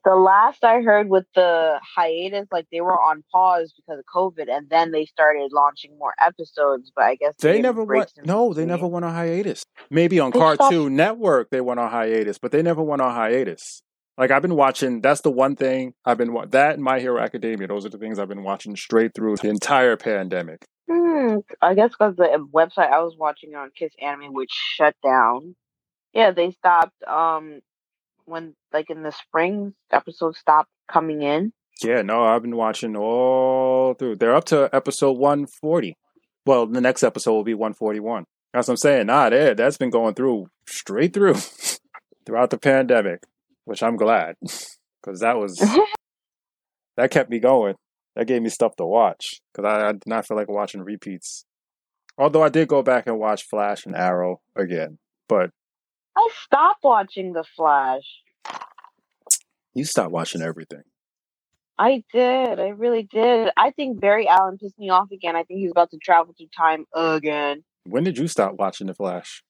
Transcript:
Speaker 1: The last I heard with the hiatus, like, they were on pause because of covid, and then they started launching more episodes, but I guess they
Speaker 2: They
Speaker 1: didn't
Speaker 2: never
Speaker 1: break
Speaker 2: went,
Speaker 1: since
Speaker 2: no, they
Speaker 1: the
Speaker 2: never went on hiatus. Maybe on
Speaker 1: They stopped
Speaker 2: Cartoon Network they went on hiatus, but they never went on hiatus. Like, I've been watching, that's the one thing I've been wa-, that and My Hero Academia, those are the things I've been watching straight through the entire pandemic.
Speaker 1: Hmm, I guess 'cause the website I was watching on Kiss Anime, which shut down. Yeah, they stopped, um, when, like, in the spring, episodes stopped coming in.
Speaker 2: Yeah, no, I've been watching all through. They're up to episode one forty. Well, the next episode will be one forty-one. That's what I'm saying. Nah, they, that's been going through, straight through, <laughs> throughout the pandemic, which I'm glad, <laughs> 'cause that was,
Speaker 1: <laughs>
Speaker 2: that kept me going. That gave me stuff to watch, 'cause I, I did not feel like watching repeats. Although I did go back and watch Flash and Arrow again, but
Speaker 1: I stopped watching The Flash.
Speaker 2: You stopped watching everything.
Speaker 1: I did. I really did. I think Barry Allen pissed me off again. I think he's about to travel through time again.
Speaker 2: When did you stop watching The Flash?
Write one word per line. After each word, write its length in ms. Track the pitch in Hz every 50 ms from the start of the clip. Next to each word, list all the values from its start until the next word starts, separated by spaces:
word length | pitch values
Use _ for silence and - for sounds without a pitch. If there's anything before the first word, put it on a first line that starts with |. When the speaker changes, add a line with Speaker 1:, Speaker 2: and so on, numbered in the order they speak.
| _
Speaker 1:
The 120 | 190 190
last 480 | 185 185 190 196 202 220 269 285 _ -
I 180 | 226 226 247
heard 280 | 233 226 208 208 214 196
with 160 | 190 190 185 _ _
the 440 | 185 180 175 170 165 160 160 151 139 - - -
hiatus, 520 | 190 170 165 165 165 180 196 202 202 202 196
like, 140 | 185 170 160 _
they 100 | - 165
were 180 | 175 180 185 170
on 240 | 123 156 156 151 151 _
pause 400 | - 180 185 185 180 170 165 156 _
because 240 | _ _ - 156 139
of 60 | 131 - -
covid, 360 | 180 185 190 170 160 147 113
and 180 | 123 143 147 139
then 220 | 160 165 165 165
they 140 | 160 156 156
started 460 | - _ - 156 151 151 143 139 135 139
launching 420 | 147 143 143 143 - - 143 147 147
more 160 | 147 123 - -
episodes, 720 | - 170 180 - 165 _ _ 156 147 143 139 127 127 _ _
but 80 | 139 120
I 100 | 110 131
guess 200 | 131 147 147 151
they 120 | _ - 151
Speaker 2:
They 20 | 185
Speaker 1:
didn't 60 | 226 240
Speaker 2:
never 220 | 254 233 226 220
Speaker 1:
break 140 | 208 131 220
Speaker 2:
went, 100 | 214 - _
Speaker 1:
since 120 | 147 143
Speaker 2:
no, 240 | 156 190 214 240 233 170
they 80 | 151 160
Speaker 1:
the 40 |
Speaker 2:
never 200 | 170 175 170 180
went 180 | 175 175 175 170
on 80 | 170 165
hiatus. 500 | 170 170 165 165 180 202 170 - - - _ _ - - _
Maybe 280 | 139 160 170 170 190 170
on 120 | 143 131
Speaker 1:
They 80 | 120 247
stopped 200 | 254 - - -
Speaker 2:
Cartoon 360 | 277 269 180 165 151 139 135
Network 560 | 139 165 208 254 240 226 185 147 127 113 _
they 100 | - 131
went 180 | 127 123 123 120
on 120 | 120 113
hiatus, 480 | 113 117 113 110 113 113 107 104 101 -
but 120 | - 120
they 120 | 139 147 165
never 180 | 170 170 156
went 200 | 160 151 143 139 131
on 100 | 127 120
hiatus. 720 | 120 113 110 120 131 131 95 82 - - - - - _ _ _ _ _ _ _
Like, 140 | - 131 127
I've 100 | 135 143
been 140 | 151 180 175
watching, 460 | 147 139 135 131 - 139 131 123 113
that's 200 | 104 135 147 143
the 100 | - 156
one 240 | 131 123 131 139 143
thing 380 | - 139 131 131 131 131 127 - _ _
I've 140 | 123 120
been 160 | 113 120 117 117
wa-, 120 | 117 -
that 260 | 104 113 131 139 151 151
and 80 | - 139
My 160 | 131 135 131
Hero 200 | 123 127 123 117
Academia, 460 | 113 110 - 113 107 113 113 101 98
those 180 | 92 101 101 101
are 40 | 107
the 80 | 95 101
things 180 | 110 110 110
I've 100 | 98 101
been 160 | 95 101 101 98
watching 320 | 98 101 98 - 107 101
straight 380 | 92 - - 117 113 113 110 _
through 220 | - 113 110 104
the 120 | 98 - 104
entire 480 | 104 101 - - 143 131 127 123 113
pandemic. 680 | 104 - 117 107 98 95 92 92 90 85 82 80 - - _ _ _ _ -
Speaker 1:
Hmm, 460 | 330 339 339 339 330 294 262 233 214 208 208 _ - _
I 140 | - 175 190
guess 200 | 196 214 240 -
'cause 200 | _ 214 214 185
the 280 | 175 180 156 135 156 147 143 139
website 380 | 160 165 170 - 202 170 139
I 100 | 135 156
was 140 | 165 170 165
watching 360 | 160 156 151 147 _ - 151 151
on 140 | 147 139 135 _
Kiss 160 | - 170 156 _ _
Anime, 320 | 139 143 143 143 143 143 135
which 160 | 135 131 -
shut 440 | - - - - - - 156 151 147 _ -
down. 520 | 135 131 131 117 113 120 131 151 180 180 _ _ _ _ _ _ _ _ _ _ _ _
Yeah, 180 | 220 226 202
they 200 | 185 175 175 180
stopped, 500 | 185 _ - 180 175 170 165 - _ _ -
um, 580 | - 135 156 165 165 160 156 156 156 147 135 _ _ _ _ _ _ _ _ _ _ _ _ _
when, 300 | - 165 165 165 160 147 _ _ _ -
like, 160 | 156 156 -
in 120 | 160 160
the 100 | 156 151
spring, 640 | - - - _ - 160 165 180 202 208 202 202 196 _ _ _
episodes 460 | - - - - 165 - 170 160 160
stopped 320 | - _ - 151 156 151 _ _ _ _ -
coming 320 | - 170 156 160 151 151
in. 320 | 147 143 147 156 196 226 _ _ _ _ _ -
Speaker 2:
Yeah, 200 | - 113 123 120
no, 220 | 104 98 110 117 117
I've 160 | 113 113 120
been 160 | 113 120 117
watching 380 | 117 113 110 107 - 120 113 107
all 1000 | 104 104 110 117 123 127 127 131 131 131 131 131 131 131 131 131 131 131 131 127
through. 220 | _ 131 127 110
They're 180 | 95 117 113 127
up 100 | 156 170
to 240 | - 160 147 139 131 -
episode 400 | 139 - 139 135 - 147 139 135
one 300 | 123 139 143 147 147 143
forty. 480 | - - _ - 151 165 175 117 90 78 _ _ _ _ _ _ _ _ _ _
Well, 220 | 135 135 120 117
the 140 | 110 117 127
next 200 | 123 127 127 - -
episode 300 | 117 - 107 - 120 110
will 100 | 110 104
be 100 | 113 113
one 180 | 104 113 107 107
forty-one. 520 | _ 117 107 107 107 104 110 117 101 82 _ _ _ _ _ -
That's 140 | 123 120
what 60 | - 123
I'm 40 |
saying. 300 | 113 - 147 143 127 104
Nah, 220 | 104 123 147 135 113
they, 240 | 113 135 151 139 110
that's 240 | 104 117 139 -
been 120 | - 135 123
going 240 | 110 117 117 110 104
through, 320 | - 127 131 120 107 92 - _ _ _
straight 460 | - - - - - 98 110 151 - -
through, 220 | 202 202 190 147
<laughs> 920 | - - - - - - - - - _ _ _ - _ _ _ _ _
throughout 260 | - 110 117 127 123
the 60 | 135 117
pandemic, 640 | - 143 135 135 131 120 123 117 101 95 87 87 - _ _ _ _ _ _ _ _
which 160 | - 104 -
I'm 140 | 113 113 117
glad, 380 | 101 110 107 117 101 82 82 87 _ - 170 - - - -
<laughs> 340 | - _ _ _ _ _ -
'cause 160 | 101 95 90
that 160 | - 117 123
was, 200 | 113 104 98 -
Speaker 1:
<laughs> 1400 | - - 214 226 330 427 415 427 - _ _ _ _ _ _ _ _ _ _ _ _ _ _ _ _ _ _ _
Speaker 2:
that 140 | - 123 131
kept 180 | - 151 127 123
me 100 | 120 113
going. 360 | 110 123 135 127 107 98 98 _ _ _ _ _ _ _ _
That 120 | - 117
gave 140 | 113 127 120
me 80 | 113 110
stuff 260 | - - 117 107 -
to 100 | - 87
watch, 560 | 82 101 117 110 95 - _ - - - - _ _ _
'cause 120 | - 101
I, 240 | 104 107 107 107 104
I 20 | 107
did 100 | 98 _
not 220 | 107 113 113 104
feel 100 | - 110
like 120 | 107 104 98
watching 320 | 101 104 104 98 - 98 90
repeats. 600 | 98 104 98 - 104 95 85 - - - - _ _ _ _ _ _ _ _ _ _ _ _ _ _ _
Although 260 | - 139 147 143 156 156
I 60 | 147
did 180 | 127 156 160
go 160 | 127 147 139 120
back 240 | 131 127 123 -
and 100 | 123 113 110
watch 240 | 107 107 107 98 - -
Flash 360 | - 107 104 104 104 - -
and 100 | 98 90
Arrow 460 | 87 90 92 90 90 90 90 92 _ _ _ _
again, 440 | - 98 87 90 82 80 80 80 _ _ _ _ _ _
but 220 | _ 113 98 90 92 _ _ _ _ _ _ _ _ _ _ _ _ _
Speaker 1:
I 140 | 381 453 453 - - -
stopped 400 | _ - 277 311 359 415 _ -
watching 480 | 277 233 214 196 196 - 196 190 185
The 140 | 175 165 156 - _
Flash. 480 | - 160 156 143 139 135 131 131 139 143 - - _ _ _ _ _ _ - - - - - _ - - _ _ _ _ _ _ _ _ - - - _ _ _ _ _ _ _
Speaker 2:
You 120 | 131 147
stopped 260 | 156 - - 101 82
watching 300 | 85 82 82 - - 90
everything. 400 | 80 80 80 82 82 _ - 71 _ _ _ _ _ _ _ _ _ _ _ _ _ _ _ _ _ _ _ -
Speaker 1:
I 240 | 202 240 269 247 - _
did. 480 | - 233 247 247 254 262 254 240 208 190
I 80 | 190
really 360 | 196 208 202 226 240 240 226 214
did. 460 | 196 - 214 226 240 247 226 226 190 -
I 160 | - 214 277
think 300 | 269 - 294 262 233 190
Barry 260 | 202 202 202 220 214
Allen 300 | - 175 185 190 190 190
pissed 200 | 196 214 196 _
me 120 | _ 208 190
off 200 | 185 185 202 196
again. 260 | 202 190 180 170 165
I 60 | 170 165
think 180 | _ 180 196
he's 100 | 196 175
about 180 | 165 175 170 170
to 60 | -
travel 380 | 156 - - 175 170 165 175 175
through 120 | _ 165 160 -
time 300 | - 165 160 160 156 156 _ -
again. 720 | 160 165 160 160 156 147 151 147 147 147 143 143 151 _ _ _ _ _
Speaker 2:
When 180 | 87 98 131 165
did 140 | 190 156
you 100 | 120 160
stop 280 | 165 - - 104 98 98 92
watching 280 | 101 95 - - 101
The 60 | 95 87
Flash? 480 | _ 101 92 90 90 - - - - _ _